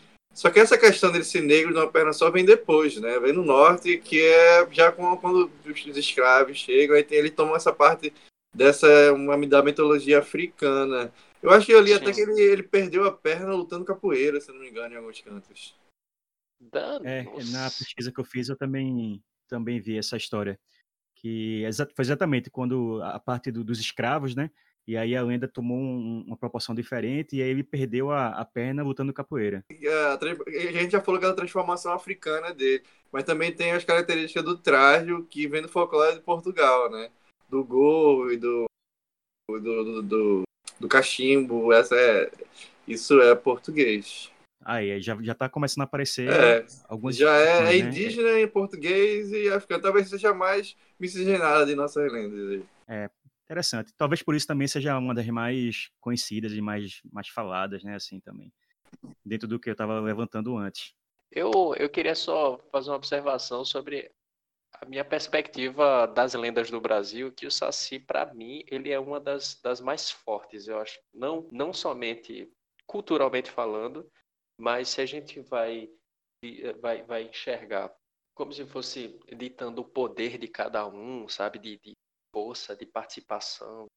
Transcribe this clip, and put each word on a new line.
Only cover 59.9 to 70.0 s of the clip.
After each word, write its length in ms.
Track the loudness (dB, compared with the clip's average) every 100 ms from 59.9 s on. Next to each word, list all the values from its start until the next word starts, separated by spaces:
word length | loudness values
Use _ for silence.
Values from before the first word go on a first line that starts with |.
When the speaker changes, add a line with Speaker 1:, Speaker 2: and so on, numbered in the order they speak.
| -6
Speaker 3:
levantando 540 | -6 -6 -6 -8 -8 -8
antes. 380 | -10 -12 -18 _ _ _ _
Speaker 2:
Eu, 420 | -6 0 2 2 0
eu 120 | -4
queria 240 | -2 -4
só 460 | -4 -4 -2 -2 -4 _
fazer 180 | -6 -6
uma 80 | -8
observação 640 | -6 -6 -4 -6 -6 -8
sobre 480 | -6 -8 -8 -12 -12 _ _ _ _ _ _
a 120 | -20 -12
minha 200 | -10 -6
perspectiva 1000 | -6 -2 -4 -4 -8 -6 0 2 4 2
das 280 | 0 -2
lendas 360 | -2 -4 -4 -4
do 120 | -6
Brasil, 500 | -2 -2 -4 -10 -12
que 160 | -12 -8
o 40 |
Saci, 460 | -6 -6 -8 -10 -12
pra 340 | -8 -6 -6
mim, 300 | -10 -18 -18 -12
ele 240 | -10 -6
é 80 | -6
uma 200 | -8 -10
das, 400 | -8 -8 -10 -10
das 160 | -8 -6
mais 320 | -8 -8